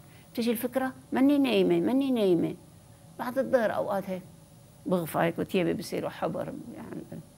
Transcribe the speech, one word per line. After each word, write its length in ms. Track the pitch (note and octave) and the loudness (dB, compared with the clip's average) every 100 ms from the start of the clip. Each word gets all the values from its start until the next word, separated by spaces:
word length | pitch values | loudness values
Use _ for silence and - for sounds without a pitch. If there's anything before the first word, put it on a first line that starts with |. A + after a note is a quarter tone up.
| - - - | -20 -20 -10
بتيجي 180 | - A#3 | -4 -2
الفكرة: 420 | A3+ B3 B3+ C4 - - | -2 -2 -2 -4 -6 -4
"ماني 260 | A3+ C#4 C#4+ | 4 6 6
نايمة، 420 | C4 G3+ F3+ E3+ | 4 4 4 4
ماني 300 | G3 C4 C4+ | 4 2 2
نايمة". 440 | A#3+ G3 E3 D#3+ E3 - - - - - - | 2 4 4 2 -4 -14 -20 -20 -20 -18 -10
بعد 200 | B3 B3+ | -4 -2
الظهر 360 | A3+ B3+ G#3 | 2 2 2
أوقات 360 | - - G3 F#3+ | -2 -2 -4 -4
هيك 120 | F#3 - - - - - - - | -8 -10 -20 -20 -20 -20 -12 -2
بغفى 320 | F3+ D#3 D3+ | -2 0 0
هيك 200 | E3 E3 | 0 -2
وتيابي 360 | - G3 E3 | -2 0 0
بصيروا 360 | E3+ - F3+ C#3+ | -2 -4 -6 -6
حبر، 440 | - F3 F3 E3 - - | -6 -6 -4 -8 -10 -14
يعني. 460 | - - - - E3 - | -14 -12 -12 -12 -16 -16